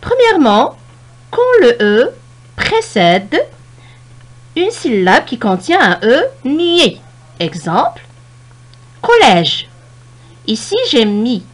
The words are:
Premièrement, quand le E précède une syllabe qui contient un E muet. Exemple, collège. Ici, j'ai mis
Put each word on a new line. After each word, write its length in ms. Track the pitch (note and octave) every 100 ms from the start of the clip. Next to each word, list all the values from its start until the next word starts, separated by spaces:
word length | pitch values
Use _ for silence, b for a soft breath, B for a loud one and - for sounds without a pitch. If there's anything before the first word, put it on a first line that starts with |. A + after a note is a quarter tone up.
Premièrement, 760 | - B4+ A#4 G4 C4 G#3 C4 - - - - - -
quand 100 | - B4 B4
le 160 | C4+ A#3
E 340 | G#3 G#3 D4 - - - - -
précède 880 | - A4 A4 - F3 F3+ G3+ D#4+ D5+ - - - b b b - - - - -
une 140 | F#4
syllabe 540 | A#4 D#4 G#3+ F#3 F#3+
qui 140 | - A#3
contient 420 | G#3+ F#3 - F4
un 180 | A3+ F3
E 220 | G#3 C4 C5+ -
muet. 540 | B3+ D4+ F4 E4+ C#4+ - - - - -
Exemple, 680 | E3 F3 E3+ F3 A4+ - - - - - - - - - - -
collège. 680 | - A#4 D#4+ F3+ E3 - - - - - - - b b -
Ici, 300 | A3 - G#4 C5
j'ai 140 | C4
mis 400 | G#3+ G#3 A3+ A3+ -